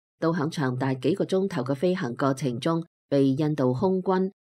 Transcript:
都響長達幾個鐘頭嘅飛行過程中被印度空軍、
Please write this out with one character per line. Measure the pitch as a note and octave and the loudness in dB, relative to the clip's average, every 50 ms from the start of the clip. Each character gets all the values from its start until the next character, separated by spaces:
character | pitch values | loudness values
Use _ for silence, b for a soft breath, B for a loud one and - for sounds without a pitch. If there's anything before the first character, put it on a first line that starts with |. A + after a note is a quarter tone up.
| _ _ _ - | _ _ _ -2
都 | E3 E3 | -2 0
響 | E3 F3+ - E3 | 0 0 -2 -4
長 | - E3+ C#3 B2+ B2 | -2 -2 -2 -2 -2
達 | B2+ C#3 C3+ C3 | -2 -2 -2 -2
幾 | B2+ C3 C3+ D#3 | 0 0 0 0
個 | - E3 | 0 0
鐘 | - F#3+ F#3+ F#3+ | 0 0 0 0
頭 | G3 F3 C#3+ | 0 -2 -4
嘅 | B2+ B2+ C#3 | -2 -2 -2
飛 | - F#3+ F3+ - | 0 0 0 0
行 | - C#3 A#2+ A#2+ | 0 -4 -6 -4
過 | - C#3+ C3+ C3 | 0 0 0 0
程 | C3 D3+ B2+ A#2 A2 | 0 -2 -4 -4 -2
中 | - E3 E3 E3+ E3 _ _ _ _ - | -2 0 0 0 -4 _ _ _ _ 0
被 | C#3+ C#3 C#3 C3+ | 2 2 4 4
印 | C3 D3 D#3 D3+ D3+ | 2 2 0 0 2
度 | D3 C3 B2+ | 2 2 2
空 | B2 B2+ G3 F#3 F#3+ F#3 | 2 2 2 2 2 0
軍、 | F3+ G3 F#3 F#3+ F#3+ F#3+ - _ _ _ | 0 0 0 0 0 -2 -4 _ _ _